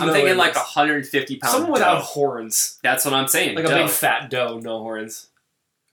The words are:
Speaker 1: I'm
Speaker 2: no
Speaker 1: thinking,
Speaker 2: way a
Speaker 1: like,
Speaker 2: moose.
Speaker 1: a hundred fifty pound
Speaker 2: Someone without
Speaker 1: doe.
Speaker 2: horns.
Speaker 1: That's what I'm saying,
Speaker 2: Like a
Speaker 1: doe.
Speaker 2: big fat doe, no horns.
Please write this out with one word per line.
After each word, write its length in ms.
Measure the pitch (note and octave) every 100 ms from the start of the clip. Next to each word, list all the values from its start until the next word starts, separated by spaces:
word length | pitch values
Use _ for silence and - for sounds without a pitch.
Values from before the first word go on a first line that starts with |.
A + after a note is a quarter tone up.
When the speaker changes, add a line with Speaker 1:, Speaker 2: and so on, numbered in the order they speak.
Speaker 1:
I'm 60 | D#3+
Speaker 2:
no 60 |
Speaker 1:
thinking, 120 | G3+ F#3+
Speaker 2:
way 60 |
a 40 | F#3
Speaker 1:
like, 200 | E3 C#3+
Speaker 2:
moose. 80 |
Speaker 1:
a 20 | -
hundred 420 | D#3 D3+ D3 C#3
fifty 280 | C#3+ C3+ C3
pound 140 | B2+
Speaker 2:
Someone 200 | B2 E4+
without 260 | C4 F#3 E3+
Speaker 1:
doe. 60 | -
Speaker 2:
horns. 760 | D3 C#3+ A#2+ A2+ - - -
Speaker 1:
That's 240 | B2+ C3 C#3+
what 80 |
I'm 140 | C3+ C3
saying, 280 | E3 E3+ -
Speaker 2:
Like 100 | D#3+
a 20 |
Speaker 1:
doe. 80 | C#3
Speaker 2:
big 60 | -
fat 400 | - C#3 A#2 C3+
doe, 280 | B2+ A#2+ A#2
no 200 | A#2 A2+
horns. 480 | A2 A2 A2 - - _ _ _ _ _ _